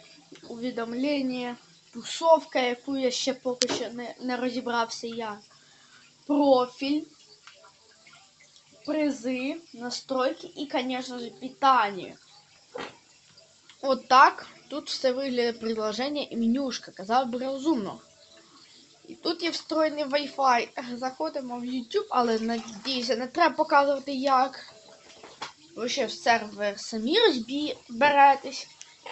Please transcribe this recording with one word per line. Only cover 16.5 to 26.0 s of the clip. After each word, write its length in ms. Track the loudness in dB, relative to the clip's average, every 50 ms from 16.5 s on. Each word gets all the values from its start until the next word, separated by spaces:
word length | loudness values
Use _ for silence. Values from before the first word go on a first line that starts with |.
| 2 0 0 -2 -6 -8 -10 -14
казав 380 | -16 -12 -4 0 2 2 2 0
би, 100 | -2 -6
розумно. 600 | -6 -6 -6 -2 0 0 0 0 -2 -4 -8 -12 -16 -20 _ _ -20 -20 -20 -20 -20 _ -20 -20 -20 -20 -20 -20 -20 -20 _ _ -20
І 80 | -20 -14
тут 280 | -6 -4 -4 -2 -2 -2
є 60 | -4
встроєний 560 | -4 -4 -6 -2 0 2 2 2 0 -2 -2
Wi-Fi. 920 | 0 0 -2 -2 -4 -2 0 2 4 4 2 2 -2 -6 -10 -10 -8 -8
Заходимо 600 | -8 -8 -8 -6 -6 -6 -6 -4 -6 -8 -8 -8
в 60 | -8 -8
YouTube, 440 | -6 -6 -6 -6 -4 -2 -2 -2 0
але, 300 | 2 2 2 2 2 0
надіюся, 760 | 0 -2 -4 -4 -6 -10 -14 -10 -6 -4 -4 -2 -2 -2 -2
не 120 | -2 -4
треба 280 | -2 2 2 4 4 4
показувати, 580 | 2 2 4 4 4 6 4 2 0 -2 -4 -4
як. 600 | -2 2 2 4 4 4 2 -2 -6 -18 -20 -20 -20 -20 -20 -20 -20 -20 -20 -20 -20 -20 -20 -16 -16 -16 -16 -16 -18 -20 -16 -10
Ви 140 | -8 -6 -4
ще 160 | -2 -2